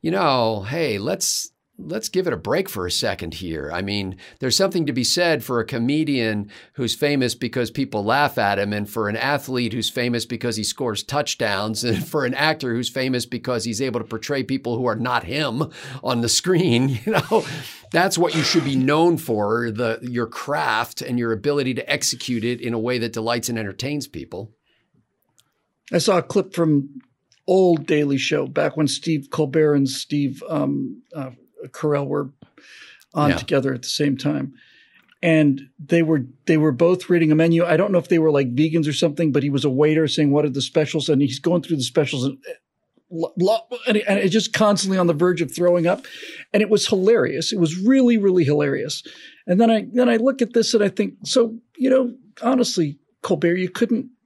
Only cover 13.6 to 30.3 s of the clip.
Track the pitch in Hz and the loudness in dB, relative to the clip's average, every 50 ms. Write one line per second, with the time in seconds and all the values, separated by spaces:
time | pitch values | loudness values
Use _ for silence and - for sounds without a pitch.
13.6 | 110 120 110 101 135 131 110 117 110 - 117 110 - - 143 135 131 - 135 135 | -2 -4 -4 -2 -4 -2 -2 -4 -6 -6 -10 -10 -6 -4 -4 -4 -2 -4 -4 -4
14.6 | 139 - 120 113 127 120 107 113 120 127 127 120 - 82 131 147 156 135 110 131 | -4 -4 -4 -2 -2 -2 -2 -2 -2 -2 -2 -2 -2 -4 -4 -4 -4 -4 -2 -4
15.6 | 156 - - - - 143 131 135 - 117 127 117 117 113 - - - 175 185 165 | -6 -6 -6 -16 -18 -16 -16 -8 -4 -2 -2 0 0 0 0 0 0 2 2 2
16.6 | 190 165 - 117 131 135 135 110 - 202 220 175 - - 220 220 - - - 160 | 4 4 4 4 2 2 0 -2 -4 -2 -2 -2 0 0 0 0 0 -2 -10 -10
17.6 | 139 - - - - - - 165 175 196 190 165 175 160 151 160 143 - - 170 | -12 -14 -16 -18 -18 -2 0 0 2 2 2 2 0 0 2 0 -2 2 0 0
18.6 | 143 139 135 131 131 135 147 156 170 175 170 - - - 117 104 104 101 110 117 | 0 2 0 0 2 2 4 4 4 4 2 0 0 -2 -2 0 0 0 0 -2
19.6 | 120 117 107 107 120 113 113 - - 123 123 120 117 113 - - - - 143 156 | -2 -4 -4 -2 -2 -2 -2 -4 -6 -8 -4 -4 -4 -4 -6 -12 -6 -4 -4 -2
20.6 | 143 120 110 110 120 - - - 131 - 123 123 120 117 113 104 95 143 147 147 | -2 0 0 -2 -2 -4 -6 -12 -8 -4 -2 -2 0 0 -2 -2 0 -2 0 0
21.6 | 135 127 123 117 123 - 147 143 - - - 123 - - 123 117 107 120 123 120 | 0 -2 -2 -4 -2 -2 -4 -2 -2 -4 -4 -6 -6 -4 -4 -2 -2 -2 -4 -4
22.6 | - 120 117 117 110 123 127 123 113 117 110 117 110 113 120 120 113 - 120 113 | -6 -6 -4 -4 -2 -2 -2 -2 -4 -4 -4 -4 -4 -2 -2 -2 -4 -4 -6 -4
23.6 | 110 98 95 - 120 135 147 147 131 - - 80 69 - - 90 104 113 _ _ | -6 -8 -8 -8 -6 -6 -4 -6 -8 -8 -12 -14 -14 -12 -12 -12 -12 -14 _ _
24.6 | _ _ _ _ _ _ _ _ _ _ _ _ _ _ _ _ _ _ _ _ | _ _ _ _ _ _ _ _ _ _ _ _ _ _ _ _ _ _ _ _
25.6 | _ _ _ _ _ - - 175 - 240 196 175 - - - 202 190 - - 170 | _ _ _ _ _ -2 -2 0 2 2 2 2 0 0 -2 -2 -2 -2 -2 0
26.6 | 165 160 151 143 139 143 - - - _ _ _ _ _ _ _ _ - 185 190 | 2 2 2 2 0 -2 -12 -18 -20 _ _ _ _ _ _ _ _ 2 2 4
27.6 | 190 180 170 156 139 - 156 151 147 143 139 135 131 - 156 147 135 131 143 143 | 6 4 4 2 2 0 0 0 2 0 0 -2 0 0 -2 -2 -2 -2 -2 -2
28.6 | 151 151 - 156 151 135 - - - 175 160 147 139 - - - 156 143 135 160 | -2 -2 0 0 0 0 0 -2 -2 -2 -2 -2 -4 -6 -2 -2 -2 0 2 2
29.6 | 156 151 147 143 139 131 135 - - _ 156 147 143 135 | 2 4 4 2 2 0 -2 -6 -8 _ -4 -2 -2 -2